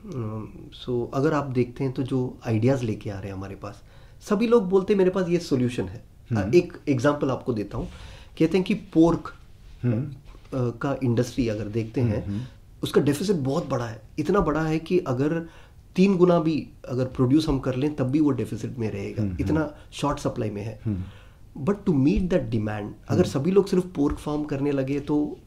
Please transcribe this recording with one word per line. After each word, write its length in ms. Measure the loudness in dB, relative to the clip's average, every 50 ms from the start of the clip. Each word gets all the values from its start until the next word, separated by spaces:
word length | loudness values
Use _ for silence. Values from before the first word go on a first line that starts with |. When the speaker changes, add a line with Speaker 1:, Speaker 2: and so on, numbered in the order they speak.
| -12 -10 -8
Speaker 1:
um, 280 | -6 -6 -6 -6 -8 -10 -10 -14 -16 -18 -18 -18 -12 -6
so 200 | -4 -2 -2 -2 -2 -2
अगर 180 | 0 2 2
आप 140 | 2 0 -2
देखते 380 | 0 0 0 0 0 -2 -4 -4
हैं 80 | -4
तो 100 | -2 -4
जो 360 | -2 0 0 -2 -2 -2 -6 -8 -4
आइडियाज 380 | 0 0 2 4 4 2 2 0
लेके 260 | -4 -4 -4 -6 -8
आ 80 | -8 -8
रहे 80 | -8
हैं 100 | -10 -10
हमारे 180 | -10 -10 -10 -12
पास, 280 | -12 -12 -12 -14 -14 -20 -20 -20 -20 -20 -20 -20 -18
सभी 260 | -2 -2 0 2 4
लोग 220 | 4 4 4 4 4
बोलते 240 | 2 2 4 4
हैं, 60 | 4 4
"मेरे 120 | 4 4
पास 180 | 2 0 0 0
ये 100 | 0 -2
सॉल्यूशन 460 | 0 0 0 2 2 0 0 -2 -6
है।" 200 | -6 -8 -12 -16 -18 -20 -20 -6 -2
Speaker 2:
हम्म। 120 | -2 0
Speaker 1:
अ, 120 | 2 4 4
एक 220 | 4 4 4 -6 -8 -2 -2
एग्जांपल 420 | 0 4 4 2 2 2 0 0
आपको 220 | -2 -2 -2 -4
देता 260 | -2 -2 -4 -6 -6 -8
हूँ। 100 | -8 -8 -12 -14 -16 -16 -18 -18 -20 -18 0 0
कहते 200 | 2 4 4 2
हैं 40 |
कि 120 | 2 2 0
पोर्क, 600 | -2 -4 0 6 6 6 6 6 2 -2 -10 -16 -16 -20 -20 -20 -20 -20 -20 -10 -2
Speaker 2:
हम्म। 220 | -2 0 0 0 -2
Speaker 1:
अ, 80 | -6 -10 -14 -16 -20 -20 -20 -14 -8 -4
का 440 | -2 -2 -2 -4 -4 -4 -4 -2 0
इंडस्ट्री 460 | 0 2 2 2 0 0 0 -2 0 0
अगर 160 | -2 -2 -4
देखते 360 | -2 -2 -2 -4 -2 0 0
हैं, 240 | 2 2 2 0 -2
Speaker 2:
हम्म, 120 | -4 -4
हम्म। 80 | -6 -6 -8 -14 -20 -20 -20 -10 -8
Speaker 1:
उसका 180 | -8 2 2 4
डेफिसिट 360 | 4 4 0 0 0 0 0
बहुत 320 | 0 0 0 -2 -2 -2 -2
बड़ा 160 | -4 -4 -4
है। 160 | -6 -8 -12 -16 -10 -6 -4
इतना 220 | 0 2 2 2
बड़ा 220 | 2 2 0 0
है 160 | 0 0 0 -2
कि 200 | 0 0 0 0
अगर 500 | 2 0 0 0 2 0 0 -2 -4 -6 -14 -20 -20 -20 -20 -20 -20 -6 2
तीन 200 | 4 4 6 6
गुना 240 | 6 6 6 6 4
भी 280 | 4 2 0 -2 -4 -8 -14 -18 -10 -6
अगर 160 | -2 -2 -2
प्रोड्यूस 440 | -2 2 2 4 4 6 4 4 2
हम 100 | 0 0
कर 160 | 0 -2 -2
लें, 220 | 0 -2 -2 0
तब 80 | -2 -2
भी 160 | 0 2 4
वो 100 | 4 4
डेफिसिट 480 | 2 0 -2 -4 -6 -8 -8 -8 -4 -4
में 120 | -4 -4
रहेगा। 320 | -2 -4 -6 -6 -4 -2
Speaker 2:
हम्म, 100 | -2 -2
हम्म। 120 | -2 -2 -2
Speaker 1:
इतना 300 | 0 0 0 0 -2 -6 -14 -20 -16
शॉर्ट 260 | -8 -4 -2 -2 -2 -2
सप्लाई 320 | -4 -4 -4 -2 -4 -4
में 120 | -4 -6
है। 180 | -8 -8 -10 -6 -4
Speaker 2:
हम्म। 180 | -4 -4 -4 -6 -10 -14 -18 -20 -20 -20 -20 -20 -18 -12 -4
Speaker 1:
But 160 | -2 -2 -2
to 140 | 0 0 0
meet 300 | 2 4 4 4 4 2
that 240 | 2 2 0 0
demand, 260 | 0 0 -2 -2 -2 -2
अगर 240 | -4 -6 -8 -8 -10 -14 -6 0
Speaker 2:
हम्म। 120 | 2 2
Speaker 1:
सभी 280 | 2 2 0 -2 0 4
लोग 160 | 4 4 4
सिर्फ 200 | 4 0 0 0
पोर्क 300 | -2 -2 0 0 0 0
फार्म 280 | -2 -4 -4 -4 -4 -4
करने 280 | -4 -4 -2 0 0
लगे, 280 | 0 0 -2 -2 -4 -4
तो 380 | -2 0 0 0 0 -2 -6 -12 -12